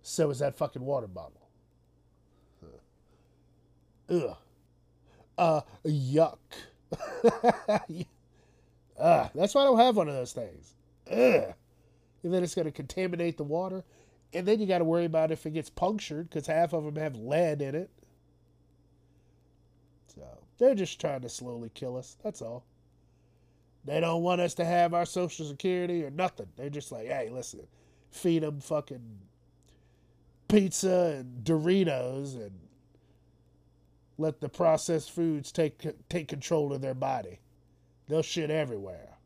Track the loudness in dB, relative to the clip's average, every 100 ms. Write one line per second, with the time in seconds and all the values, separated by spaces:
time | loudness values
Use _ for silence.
0 | -8 -2 0 0 -4 -2 -6 -6 -4 -4
1 | -4 -12 -16 -18 _ _ _ _ _ _
2 | _ _ _ _ _ _ -20 -20 _ _
3 | _ _ _ _ _ _ _ _ _ _
4 | -2 -2 -2 -8 _ _ _ _ _ _
5 | _ -20 _ 0 2 2 -2 -8 -2 0
6 | 2 4 4 2 _ -20 -20 _ _ -8
7 | -8 2 2 4 2 2 0 0 0 -10
8 | -12 _ _ _ _ _ _ _ _ 0
9 | 6 6 4 0 2 4 6 8 8 6
10 | 0 -2 -6 -8 -10 -14 -20 _ _ _
11 | -4 4 6 6 2 -8 _ _ _ _
12 | _ _ -2 0 0 -2 -4 -4 -10 -4
13 | -4 -2 -2 -2 -4 -2 -4 -8 -12 _
14 | _ _ _ -4 2 2 4 2 4 2
15 | 2 2 2 0 -4 -6 -6 -2 0 0
16 | -6 -8 -6 -8 -2 2 2 2 -4 -4
17 | -6 -6 -2 2 2 0 -2 -4 -6 _
18 | _ _ _ _ _ _ _ _ _ _
19 | _ _ _ _ _ _ _ _ _ _
20 | _ -20 -20 -20 -20 _ 4 4 -2 -4
21 | -6 -4 -8 -12 -10 -10 -12 -10 -8 -8
22 | -12 -12 -12 -10 -12 -12 _ _ _ _
23 | _ _ _ _ _ _ _ _ -4 -2
24 | 0 0 0 2 0 0 0 4 4 2
25 | 0 -2 -4 -4 -10 -4 -2 0 0 -2
26 | -4 -2 -2 -2 -16 -10 -10 -8 -10 -10
27 | -4 -4 -4 -6 -10 -14 -20 _ _ _
28 | _ -2 2 2 0 -4 -4 -4 -4 -14
29 | -16 -20 -20 _ _ _ _ _ _ _
30 | _ _ _ _ _ 4 4 0 2 2
31 | 2 -2 -8 -8 0 0 4 4 4 0
32 | -2 -6 -8 -10 -12 -14 -20 _ _ _
33 | _ _ _ _ _ _ _ _ _ _
34 | _ -4 -4 -2 -10 2 4 4 2 -2
35 | -2 -2 0 0 -4 0 0 -2 -10 -10
36 | -6 -6 -6 -10 -2 0 0 -4 -6 -4
37 | -2 -4 -6 -16 _ _ _ _ _ _
38 | -4 -2 0 -2 -2 0 -2 -6 -10 -14
39 | -18 -20